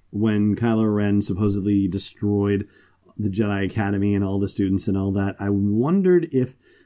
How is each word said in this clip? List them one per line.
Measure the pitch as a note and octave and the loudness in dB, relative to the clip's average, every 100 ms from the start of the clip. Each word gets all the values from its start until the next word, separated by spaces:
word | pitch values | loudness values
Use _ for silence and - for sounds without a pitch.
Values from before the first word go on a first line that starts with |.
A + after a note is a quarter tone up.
| _ | _
when | G2+ A2 G#2 G#2 G2 | -2 0 2 0 0
Kylo | A#2 A2 A2 | 0 2 2
Ren | G#2 G#2 G2+ | 2 2 0
supposedly | G2+ F#2 G#2 G2+ G2 G2+ G2 | 0 0 0 0 0 2 0
destroyed | F#2+ - - G#2 G2+ G2+ G2+ G2+ _ _ _ _ - | -2 -8 -4 -2 0 0 0 -4 _ _ _ _ -6
the | G#2 | -4
Jedi | F#2+ G#2 G2 | -2 -2 -2
Academy | G2 - G2+ G2+ G2+ G2+ | -2 -2 -2 0 0 0
and | G2 | 0
all | G2 | -2
the | G2+ | -2
students | - G2 F#2+ - | -2 0 0 0
and | G2 | -2
all | F#2+ | 0
that, | G2 G2 - | -2 -2 -4
I | G2 | -2
wondered | G2+ G2+ G#2+ C#3+ F#3+ F#3 F3+ D#3 | 0 0 0 2 2 4 2 2
if | C3 B2+ - _ _ | -2 -2 -6 _ _